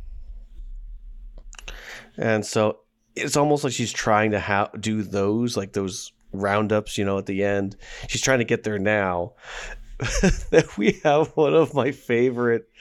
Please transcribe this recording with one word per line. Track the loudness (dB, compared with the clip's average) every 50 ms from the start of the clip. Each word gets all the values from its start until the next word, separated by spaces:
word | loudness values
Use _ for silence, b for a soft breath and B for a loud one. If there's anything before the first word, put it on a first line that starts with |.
| -12 -12 -12 -14 -14 -14 -14 -16 -16 -18 -16 -16 -14 -14 -12 -14 -14 -14 -16 -16 -16 -16 -16 -16 -16 -16 -16 -16 -18 -18 -18 -18 -16 B B B B B B B B B B
and | -2 0 0 2 0 0
so | 0 0 2 2 2 0 -4 _ _ _ _ _ _ -8
it's | -6 -4 0 2
almost | 2 4 4 2 2 0
like | -2 -2
she's | -2 -4 -4 -4
trying | -2 2 2 4 4 4 2
to | 2 0
ha-, | 0 0 0 0 0 -2 -4 -6
do | -4 -2 -2 -2 -4
those, | -2 -2 0 0 2 2 0 0 -2 -2
like, | -4 -6 -4 -4
those | -4 -4 -4 -6 -8 -12 -14 -18 _ _ -12 -6
roundups, | -2 0 2 2 2 2 2 2 0 0 -2 -4
you | -2 0
know, | 0 0
at | -2 -2
the | -2 -2 0 0
end. | 2 2 0 -2 -2 -6 B B B B B B
She's | B -6 -2
trying | 0 2 2 2
to | 2
get | 2 0 -2 -2
there | -2 -2 0
now. | 2 2 2 2 2 2 0 -2 -2 -4 -8 B B B B B B B B B B -14 -10 -8
<laughs> | -6 -4 0 2 4 4 2 2 0 4
That | 4 4 4 4 0 0
we | 2 2 2 2 4
have | 4 4 4 2 2 2
one | 2 4 4 6
of | 6 4 4 2
my | 0 0 0
favorite, | -2 -4 -2 0 2 4 4 2 2 2 2 2 2 0 -2 _ _ B